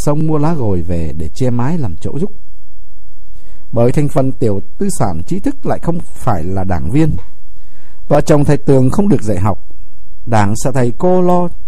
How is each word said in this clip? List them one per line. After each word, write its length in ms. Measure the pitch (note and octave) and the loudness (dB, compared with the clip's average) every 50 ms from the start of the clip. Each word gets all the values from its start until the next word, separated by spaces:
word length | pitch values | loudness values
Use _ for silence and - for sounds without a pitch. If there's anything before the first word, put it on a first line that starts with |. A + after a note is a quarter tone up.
| - | 0
sông 220 | C#3+ D3 D3+ D#3+ | 0 0 0 0
mua 120 | D#3 D#3 D3 | 0 0 0
lá 160 | D3 D#3+ F3 | 0 0 0
gồi 280 | D3+ A#2 G#2+ G2 F2 | 0 0 0 0 0
về 300 | E2+ F2 F2 E2+ D#2+ D2+ C#2+ D#2 | 0 0 0 0 0 0 0 0
để 100 | D#2+ D#2+ | -2 -2
che 220 | - - B2+ B2+ | 0 0 0 0
mái 280 | A#2+ A#2+ A#2+ C#3 F3 E3+ | 0 0 0 0 0 0
làm 180 | C3+ G2+ E2 - | 0 0 0 0
chỗ 180 | - - - C#3+ | 0 0 0 0
rúc. 140 | F3+ - - - - - - - - - - - - - - - - - - - - - - - - - - - - - | 0 0 0 0 0 0 0 0 0 0 0 0 0 0 0 0 0 0 0 0 0 0 0 0 0 0 0 0 0 0
Bởi 200 | - A2+ A#2 B2 | 0 2 2 2
thành 160 | C#3+ D#3 D3 C#3 | 2 2 0 0
phần 240 | - D3+ C3 C3+ | 0 0 0 0
tiểu 280 | C3 - C3 A2 G2 G2 - - - - | 0 0 0 0 0 0 0 0 0 0
tư 100 | G3+ D4 C4 - | 0 0 0 0
sản 240 | B3 G#3 A#2+ D#2+ - | 0 0 0 -2 -2
trí 140 | - E3+ G3 | 0 -2 -2
thức 260 | - C#4 C#4+ - - | -2 0 0 0 0
lại 120 | - A#2+ - | 0 0 -2
không 220 | - F3 E3+ E3+ | -2 -2 -2 0
phải 440 | - - - - - C3 G#2 E2 D#2 | 0 -2 -2 0 0 0 0 0 0
là 200 | F2+ F#2+ G2 F#2 | -2 0 0 0
đảng 260 | F#2 F2+ D#2+ C2+ E2 | 0 0 0 0 0
viên, 260 | A2+ D3+ E3 D#3 - - - - - - - - - - - - - - - - - - - - | 0 2 2 2 2 0 0 0 0 0 0 0 0 0 0 0 0 0 0 0 0 0 0 0
vợ 120 | D3 D3+ | 0 2
chồng 240 | D#3 - D#3 D3 C#3+ | 2 2 2 2 2
thầy 120 | D3 D3 | 2 0
Tường 340 | C#3 - - C#3 C3 B2+ C3 | 2 2 2 2 2 2 2
không 180 | - - G3 G3+ | 2 0 0 2
được 140 | D3+ B2 | 0 0
dạy 160 | - A2 G#2 F2+ | 0 0 0 0
học. 260 | G#2 G#2+ F#2 - - - - - - - - - - - - - - | 0 0 0 0 0 -2 -2 -2 -2 -2 -2 -2 0 0 0 0 0
Đảng 280 | A#2 A#2 G#2+ G2+ G2+ G#2+ | 0 0 0 0 0 0
sợ 160 | G2+ - C3 | -2 -2 -2
thầy 200 | B2 C3+ B2 A#2+ A2+ - | 0 0 0 0 0 0
cô 240 | - F3+ F3+ F#3 | 0 2 2 2
lo, 260 | F3+ F3+ F3+ F3 F3+ F3 - - - | 2 2 2 0 0 0 -2 -2 -2